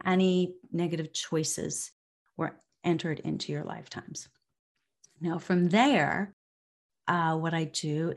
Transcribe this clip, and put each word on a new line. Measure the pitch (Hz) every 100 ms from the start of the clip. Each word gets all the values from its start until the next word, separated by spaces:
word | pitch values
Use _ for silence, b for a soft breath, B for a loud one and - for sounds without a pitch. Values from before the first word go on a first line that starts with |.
| 185
any | 185 185 180 180 - -
negative | 170 170 160 156
choices | - - 160 156 - - - - - _ _ _ -
were | 160 - _ _
entered | 175 165 170 151
into | - 156 -
your | 147
lifetimes. | - - 143 - - 151 - _ _ _ _ _ _ _ _ _
Now, | 165 165
from | - 180 175
there, | 202 269 226 143 - 202 - _ _ _ _ _ _ -
uh, | 175 165 160
what | 165
I | 165 156
do | - 156 151 165